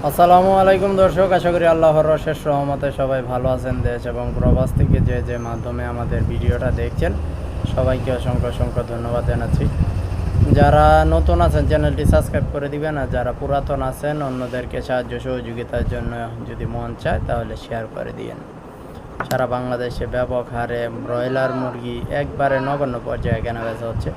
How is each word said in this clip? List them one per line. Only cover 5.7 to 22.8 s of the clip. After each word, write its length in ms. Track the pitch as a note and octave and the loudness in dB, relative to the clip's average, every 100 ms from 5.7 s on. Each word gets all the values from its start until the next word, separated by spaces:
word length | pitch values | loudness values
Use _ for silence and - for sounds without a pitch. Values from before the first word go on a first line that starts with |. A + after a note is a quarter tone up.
| A#2+ B2 | -4 -4
আমাদের 280 | A#2+ A#2+ A#2+ A#2 | -4 -2 0 0
ভিডিওটা 400 | A#2 B2 B2 B2+ A#2+ | 0 0 2 0 0
দেখছেন, 320 | A#2+ - E3+ - - - - - - | -2 0 0 0 -4 -6 -8 -4 -2
সবাইকে 360 | - C3 C3 C3 B2 | 0 2 2 0 -2
অসংখ্য 300 | B2+ B2 A#2+ | 0 0 0
অসংখ্য 300 | - A#2+ B2 A#2 | 0 -2 -2 -4
ধন্যবাদ 300 | A#2+ A#2 A#2+ A2+ | -4 -2 0 0
জানাচ্ছি। 340 | A#2 A#2 - - - - - - - - - - D3 | 0 0 2 2 2 0 0 -4 -4 0 2 4 6
যারা 260 | C#3+ D3 D3+ D#3 D#3 | 8 8 8 6 6
নতুন 240 | E3 D#3 F3 E3+ | 4 4 4 4
আছেন 180 | D3+ C#3+ | 4 2
চ্যানেলটি 340 | D3+ D3+ D3 C#3+ | 2 2 2 4
সাবস্ক্রাইব 340 | D#3 D3 D3 B2 | 4 2 -2 -2
করে 160 | C#3+ C#3 | -4 -6
দিবেন, 200 | D3 D#3 D3+ | -4 -4 -4
আর 60 | B2+ | -2
যারা 180 | B2 B2 A#2+ | -2 -2 -4
পুরাতন 400 | C#3+ C#3 C#3 C#3 C3 | -2 -2 0 -2 -4
আছেন 260 | B2+ D3 D3+ C#3 | -4 -4 -4 -4
অন্যদেরকে 500 | B2+ B2 B2+ B2 C3 A#2+ | -4 -6 -6 -6 -8 -4
সাহায্য 240 | B2+ A#2+ A#2+ | -4 -2 -6
সহযোগিতার 600 | B2+ B2+ A#2 A#2 A#2 A#2+ A#2 | -6 -6 -6 -8 -6 -4 -2
জন্য 200 | B2 A#2+ A#2+ A#2 A2+ A#2 | -4 -6 -6 -8 -10 -10
যদি 160 | A2+ A2+ | -8 -6
মন 160 | A#2+ A#2 A2+ | -6 -8 -6
চায় 180 | D#3 G3+ - | -4 -4 -2
তাহলে 260 | A#2+ A2 A2 | -4 -6 -10
শেয়ার 200 | - A#2 A2 | -8 -8 -8
করে 180 | G#2+ A#2 A2+ | -10 -10 -10
দিয়েন। 200 | A2+ A#2 - - - - - - - - - | -12 -14 -16 -18 -18 -18 -18 -16 -16 -12 -4
সারা 180 | C3 B2+ | -2 0
বাংলাদেশে 500 | B2 B2+ B2 B2 - A#2+ | -2 -2 -4 -4 -6 -4
ব্যাপক 300 | B2 B2 B2 A#2+ | -2 -2 -2 -4
হারে 260 | A#2+ A#2+ A#2+ A#2 A#2 | -6 -4 -4 -6 -8
ব্রয়লার 480 | A2+ A#2+ B2+ C3 C3 B2+ | -6 -4 -2 0 -2 -2
মুরগি 360 | B2+ A#2+ A#2+ A#2+ A#2 C#3+ | -6 -6 -8 -8 -4 -4
একবারে 360 | C#3+ C#3 C#3 C3+ C3+ | -4 -2 0 0 -2
নগণ্য 280 | C#3+ | -2